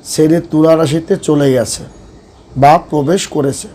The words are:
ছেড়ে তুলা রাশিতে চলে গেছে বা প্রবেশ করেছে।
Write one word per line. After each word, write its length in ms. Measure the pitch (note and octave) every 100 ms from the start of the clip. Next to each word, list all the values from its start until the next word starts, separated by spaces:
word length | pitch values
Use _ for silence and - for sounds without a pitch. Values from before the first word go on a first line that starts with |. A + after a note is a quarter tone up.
| -
ছেড়ে 300 | - D#3 E3
তুলা 360 | E3 D#3 D#3+ D#3+
রাশিতে 400 | D#3+ D#3+ D#3+ G3
চলে 360 | - D3 C#3
গেছে 300 | B2+ A2 - - - - - - - - C3
বা 220 | C#3 D3+ -
প্রবেশ 360 | D3+ C#3 F#3+ -
করেছে। 420 | D3+ C#3 C3+ -